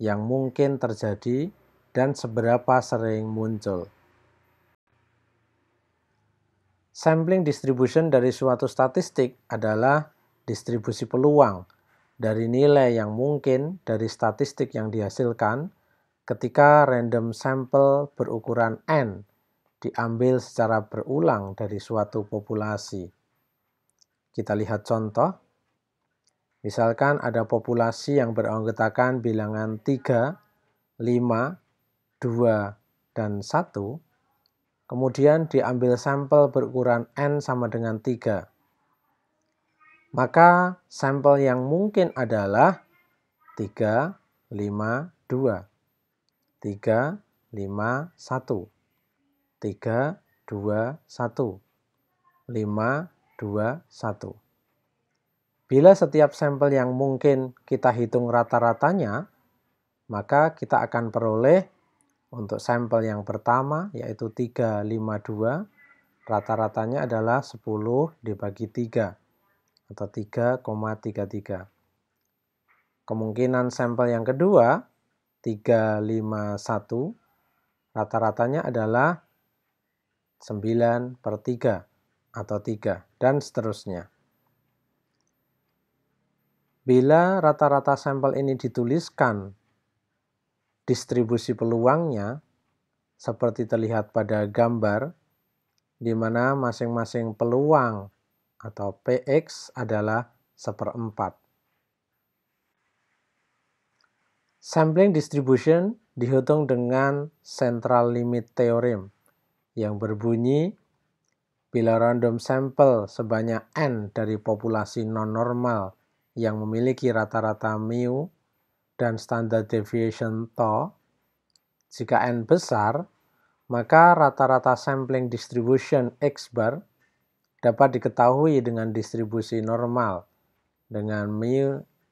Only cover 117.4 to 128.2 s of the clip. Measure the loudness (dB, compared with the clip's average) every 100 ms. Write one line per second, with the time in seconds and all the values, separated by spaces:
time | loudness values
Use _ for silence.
117.4 | -2 -2 -4 -4 -4 -2 -2 -4 -6 _
118.4 | _ _ _ _ _ -4 -4 -4 -4 -4
119.4 | 0 0 0 -4 -2 -2 -2 -2 -6 -6
120.4 | -6 -2 -2 -2 -4 -10 _ _ _ _
121.4 | _ _ _ _ _ -12 0 2 2 -2
122.4 | 2 0 2 0 0 0 -6 _ _ _
123.4 | _ _ -6 -6 4 8 8 8 4 4
124.4 | 2 4 2 0 0 -4 -2 -2 -2 -6
125.4 | -4 -2 2 2 2 0 0 -2 -4 -4
126.4 | -6 -2 -2 -4 -10 _ _ _ _ _
127.4 | _ _ 0 4 4 4 -2 4